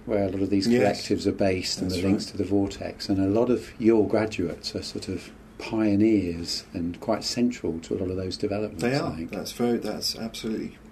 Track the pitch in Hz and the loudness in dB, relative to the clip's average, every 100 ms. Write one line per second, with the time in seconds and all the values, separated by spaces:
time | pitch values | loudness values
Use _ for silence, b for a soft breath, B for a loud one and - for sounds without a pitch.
0 | - 107 98 95 98 101 107 120 104 - | -2 0 0 0 2 2 4 4 4 2
1 | - 98 95 - 98 92 - - 92 90 | -2 0 0 2 2 2 -2 -4 -2 0
2 | 95 101 - 95 92 101 98 - 87 - | 2 2 0 -4 0 2 0 -4 -8 -8
3 | - 98 95 107 123 117 - - 110 113 | -2 2 4 4 4 2 -2 2 6 6
4 | 98 107 107 - 85 - - 101 - - | 6 2 0 -2 -4 -4 -8 -8 -6 -8
5 | - 90 - - - - - 110 110 101 | -6 -8 -8 -18 -18 -14 -4 2 4 6
6 | 110 107 87 85 85 - - 95 85 85 | 6 6 2 -4 -6 -6 -6 -6 -6 -4
7 | - 104 - - 120 - 87 82 - 107 | -2 -2 -2 0 0 0 -4 -6 -4 -4
8 | 92 92 92 - 104 101 107 104 117 143 | -2 -4 -4 -4 -2 -2 -4 -2 0 0
9 | 165 80 82 95 - - 240 233 104 80 | -2 -6 -8 -8 -8 -2 0 0 -2 -4
10 | - - 113 - 113 107 - - - | -4 -4 -8 -8 -6 -6 -6 -12 -20